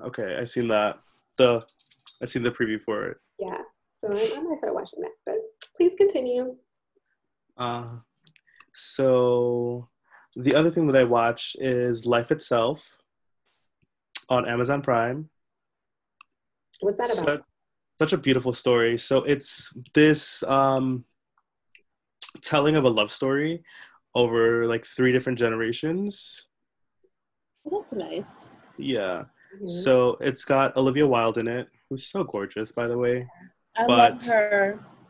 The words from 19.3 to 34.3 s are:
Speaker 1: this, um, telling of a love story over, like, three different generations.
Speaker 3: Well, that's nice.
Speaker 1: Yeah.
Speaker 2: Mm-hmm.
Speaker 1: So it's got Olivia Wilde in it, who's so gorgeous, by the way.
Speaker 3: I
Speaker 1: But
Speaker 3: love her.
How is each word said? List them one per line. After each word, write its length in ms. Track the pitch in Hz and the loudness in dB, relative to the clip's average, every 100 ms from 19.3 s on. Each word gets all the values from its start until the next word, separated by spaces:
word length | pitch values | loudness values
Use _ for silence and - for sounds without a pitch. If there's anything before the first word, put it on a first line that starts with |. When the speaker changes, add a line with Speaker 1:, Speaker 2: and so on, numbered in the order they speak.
| 139 - - - - 123 | -2 -2 -6 -8 -10 -2
Speaker 1:
this, 500 | - 151 151 - - | 4 6 4 -2 -6
um, 600 | - 135 135 131 131 127 123 _ _ _ _ _ _ _ _ _ _ _ - - | -2 2 2 2 0 -4 -8 _ _ _ _ _ _ _ _ _ _ _ -16 -10
telling 340 | - 151 147 156 | -2 2 4 4
of 80 | |
a 60 | 131 | 4
love 200 | 110 104 | 2 0
story 520 | - 135 139 151 165 - - - _ _ | -2 -2 0 -2 -4 -12 -20 -20 _ _
over, 540 | 123 120 117 113 117 117 | 0 2 4 2 2 0
like, 180 | 117 - | -2 -6
three 260 | - 127 | 0 2
different 280 | 127 127 123 | 2 0 0
generations. 1080 | 117 113 113 117 156 175 202 - - - - _ _ _ _ _ _ _ _ _ _ _ | 0 0 -2 -4 -4 -4 -4 -8 -12 -14 -20 _ _ _ _ _ _ _ _ _ _ _
Speaker 3:
Well, 160 | 302 392 | -8 -8
that's 120 | 415 | -6
nice. 560 | 214 160 165 - - - - _ - | -10 -8 -10 -10 -16 -20 -20 _ -10
Speaker 1:
Yeah. 460 | 135 120 95 90 - _ _ 196 | -4 -2 -2 -6 -10 _ _ -14
Speaker 2:
Mm-hmm. 120 | 196 | -10
Speaker 1:
So 500 | 175 180 127 123 - | -4 2 4 4 0
it's 240 | 139 127 - | -4 -4 0
got 320 | 135 135 - | 2 2 2
Olivia 300 | 135 135 147 | 0 2 2
Wilde 320 | 120 113 113 | 4 2 0
in 80 | 117 | -4
it, 200 | 120 123 _ _ | -6 -8 _ _
who's 160 | 135 - | -12 -8
so 180 | 196 | -6
gorgeous, 480 | 180 104 98 - 107 | -6 -6 -6 -8 -8
by 140 | - 120 | -6 -4
the 100 | 120 | -2
way. 300 | 123 123 123 - - _ _ - | 0 -2 -4 -16 -20 _ _ -2
Speaker 3:
I 120 | 240 | 2
Speaker 1:
But 260 | 247 240 | 6 6
Speaker 3:
love 120 | 247 | 4
her. 600 | 240 | 0